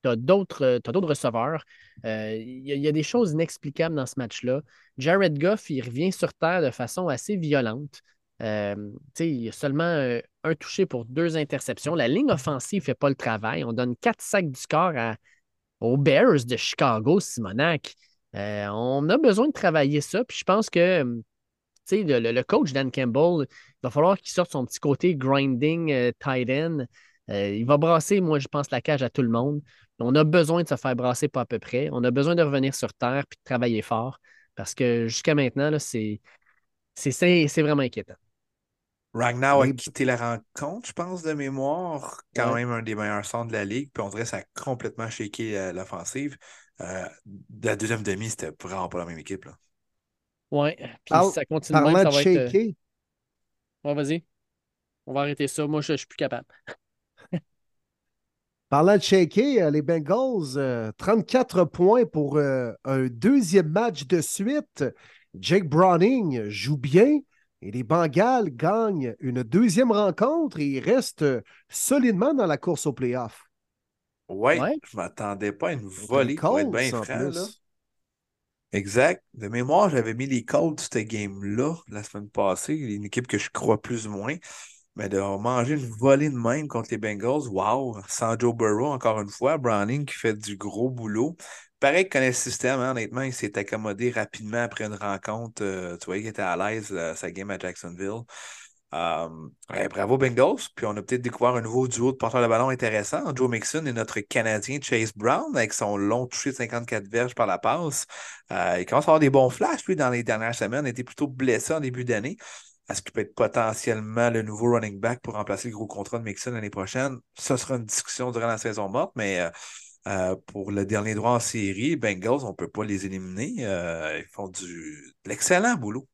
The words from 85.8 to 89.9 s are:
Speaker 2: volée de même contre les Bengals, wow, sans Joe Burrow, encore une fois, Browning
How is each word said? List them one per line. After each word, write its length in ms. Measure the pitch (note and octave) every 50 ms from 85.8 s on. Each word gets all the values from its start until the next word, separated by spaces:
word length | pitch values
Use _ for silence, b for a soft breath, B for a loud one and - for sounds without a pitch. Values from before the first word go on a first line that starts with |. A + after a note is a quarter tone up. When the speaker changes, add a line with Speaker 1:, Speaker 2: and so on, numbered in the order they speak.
| C3 A#2 A2+ G#2
Speaker 2:
volée 280 | A#2+ C3+ C#3 C#3 D3+ D#3
de 80 | C3+
même 300 | B2 A#2 A#2 B2+ D3+ D#3
contre 220 | C#3+ - A#2 A2 -
les 80 | A#2 G#2+
Bengals, 480 | G#2 G#2+ G#2 G2+ G#2 A#2+ C#3 D3+ C3+ A#2+
wow, 500 | G2 F#2+ F#2+ G#2 A#2 C3+ C3+ B2 A2 G2+ F#2 -
sans 280 | - - A#2+ A2+ A2+
Joe 160 | A2+ B2 A#2+
Burrow, 400 | A#2+ A#2 A2+ G#2+ G#2 G#2+ B2+ D3
encore 280 | C#3+ C3 - A#2 A2 G#2+
une 80 | G#2 G2+
fois, 280 | - - A#2+ C3+ D#3+
Browning 480 | D3+ B2+ A#2+ A2 G2+ G2+ G#2+